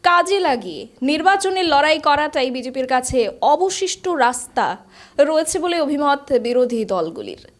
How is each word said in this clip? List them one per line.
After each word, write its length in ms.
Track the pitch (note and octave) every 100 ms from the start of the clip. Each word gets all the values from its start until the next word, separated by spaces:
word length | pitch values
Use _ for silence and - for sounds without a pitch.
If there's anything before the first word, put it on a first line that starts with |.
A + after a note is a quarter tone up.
কাজে 360 | F4 F4 F4 G4
লাগিয়ে 480 | F4 - - D3+ - -
নির্বাচনের 640 | B3+ D4+ F4+ G4 F#4+ F#4+ F4
লড়াই 340 | C#4+ D4+ D#4
করাটাই 520 | D#4 C#4+ D4+ D4+ C4
বিজেপির 360 | B3+ B3 C4 B3+
কাছে 420 | B3+ B3+ B3+ G#3 -
অবশিষ্ট 640 | B3 D4+ F#4 F#4 F#4 - F#4
রাস্তা 720 | D#4+ A#3+ B3 - - F3 F#3 - - - -
রয়েছে 400 | C#4+ D#4 D#4 F#4
বলে 220 | F4 F4
অভিমত 520 | C#4+ D4 D4 C#4+ C#4+
বিরোধী 520 | C4 A3+ B3 B3 A#3 G#3
দলগুলির। 640 | F#3 E3 E3 G2+ D#2 -